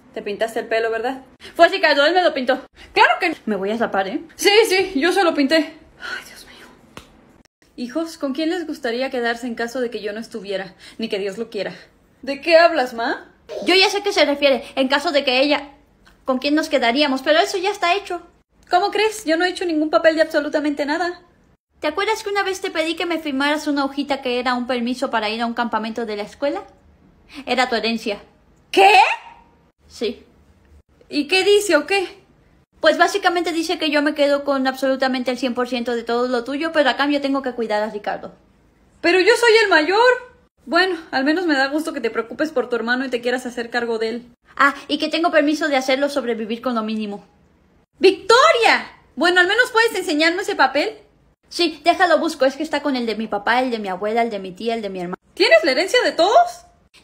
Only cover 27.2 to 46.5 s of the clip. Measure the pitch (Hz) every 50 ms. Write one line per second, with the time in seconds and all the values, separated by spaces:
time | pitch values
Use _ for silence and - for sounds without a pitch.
27.2 | _ _ - 294 262 - 247 240 254 247 247 220 - 226 233 220 - 226 202 202
28.2 | - _ _ _ _ _ _ _ _ _ - - 392 392 427 370 427 622 906 -
29.2 | - - - - - _ _ _ _ _ _ _ _ _ - - 247 214 - -
30.2 | - _ _ _ _ _ _ _ _ _ _ - _ _ _ _ _ _ - 294
31.2 | 285 285 359 381 370 381 415 415 403 - 339 294 294 - 392 392 381 359 - -
32.2 | _ _ _ _ _ _ _ _ _ _ _ _ - 320 - 269 339 339 - 403
33.2 | 392 370 349 359 339 359 330 320 320 320 370 330 320 320 285 294 294 302 302 302
34.2 | 285 285 285 285 285 285 277 269 262 262 262 262 - 269 262 254 269 262 254 262
35.2 | 247 262 254 247 - 254 233 240 247 240 262 240 233 240 240 233 226 - - 240
36.2 | 240 254 254 240 233 247 277 285 320 330 320 311 294 262 233 - 277 285 285 285
37.2 | 285 277 277 277 269 254 240 247 233 214 208 208 214 220 214 208 208 202 185 -
38.2 | - - - _ _ _ _ _ _ _ _ _ _ _ _ _ - 339 349 370
39.2 | 339 370 480 453 466 466 427 453 440 403 359 311 311 302 370 415 480 508 494 494
40.2 | - - - _ _ _ _ _ _ - 240 339 370 381 370 330 - - - 262
41.2 | 269 285 311 349 381 339 294 262 269 269 285 311 302 330 285 277 226 226 220 226
42.2 | 220 - 254 - - - - 254 233 233 - 233 220 233 247 247 269 262 247 240
43.2 | 226 247 247 254 254 254 233 - 233 233 - 247 233 233 226 220 220 220 226 240
44.2 | 233 - _ _ _ _ - - 269 285 269 - - - 285 294 311 302 311 330
45.2 | 330 349 339 320 294 294 311 302 339 311 277 262 269 - 262 262 285 285 285 285
46.2 | 233 233 233 214 226 202